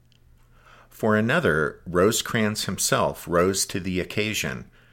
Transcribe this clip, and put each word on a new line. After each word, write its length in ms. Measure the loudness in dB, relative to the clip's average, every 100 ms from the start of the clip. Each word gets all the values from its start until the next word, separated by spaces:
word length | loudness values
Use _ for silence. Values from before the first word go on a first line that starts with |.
| _ _ _ _ _ _ -20 -20 -20
For 280 | -4 2 2
another, 640 | 2 2 2 2 0 -4
Rosecrans 800 | -2 4 4 2 -2 0 0 -2
himself 600 | -6 -4 0 0 0 -4 -2
rose 400 | 2 2 2 -2
to 140 | -4
the 180 | -2 -4
occasion, 720 | -4 -2 -2 -2 -6 -8 -14 _ _